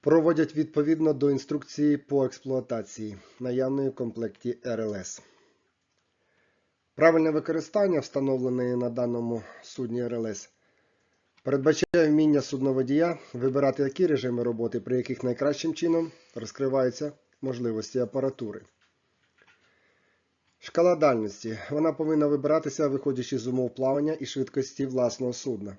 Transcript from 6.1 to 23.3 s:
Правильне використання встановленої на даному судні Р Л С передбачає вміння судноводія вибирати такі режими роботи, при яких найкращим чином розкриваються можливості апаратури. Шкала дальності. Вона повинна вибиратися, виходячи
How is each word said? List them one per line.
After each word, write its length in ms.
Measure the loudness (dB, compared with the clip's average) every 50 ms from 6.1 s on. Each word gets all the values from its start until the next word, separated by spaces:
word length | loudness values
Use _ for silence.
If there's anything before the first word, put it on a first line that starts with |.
| _ _ _ _ _ _ _ _ _ _ _ _ _ _ _ _ _
Правильне 360 | 4 6 6 6 6 2 2
використання 680 | 2 0 -2 -2 -4 -4 -6 -2 0 0 2 2 2 0
встановленої 760 | -2 -2 -4 -2 -2 0 -2 0 -2 -2 -2 -2 -2 -2 0
на 140 | -2 -2 -2
даному 540 | -2 -2 -2 -2 -2 -4 -4 -4 -4 -6 -8 -12 -20 -20 -20
судні 380 | -16 -10 -8 -6 -4 -4 -4
Р 120 | -4 -4 -4
Л 140 | -4 -4
С 220 | -4 -6 -8 -12 -18 _ _ _ _ _ _ _ _ _ _ _ _ _ _ _ _ _ _ _
передбачає 680 | -2 -2 2 2 2 2 2 -2 _ 4 4 4 6
вміння 320 | 4 4 4 4 4 2
судноводія 760 | 2 -2 -4 -2 0 0 2 0 0 2 2 2 2 0 -2 -6 -10 -14 -8
вибирати 500 | -2 -2 0 2 2 2 2 2 2 -2
такі 240 | -2 2 0 2
режими 360 | 2 2 2 0 -2 -2 0 0
роботи, 360 | 0 0 -2 -2 -2 -2 -4
при 180 | -2 0 -2
яких 260 | -2 0 -2 -6 -4 -2
найкращим 500 | -4 -2 0 0 0 0 0 -4 -4 -2
чином 380 | 0 0 2 2 2 0 -2 -8 -18 _ _ _
розкриваються 760 | -12 -12 -12 -6 -4 -2 0 2 2 2 0 0 -4 -8 -8 -8 _ _ _ _ _
можливості 580 | -6 -6 -4 -2 -2 -2 -2 -4 -6 -4 -2 -2
апаратури. 600 | -2 -2 -2 -2 -2 -2 -2 -4 -10 -10 -10 -12 -16 _ _ _ _ _ _ _ _ _ _ _ _ _ _ _ _ _ _ _ _ _ _ _ _ _ _ _ _ _ _ _ _ _ _ _ _ _ _ _
Шкала 360 | -20 -4 _ 4 4 4 6
дальності. 640 | 6 4 4 4 4 0 -4 -6 -8 -8 -8 -8 -8 -8 -6
Вона 220 | -2 0 0 0 0
повинна 340 | 0 -2 0 2 2 4
вибиратися, 600 | 2 2 0 2 2 2 2 0 -2 -2 0 0
виходячи 500 | 0 0 0 -2 -2 -2 -2 -4 -4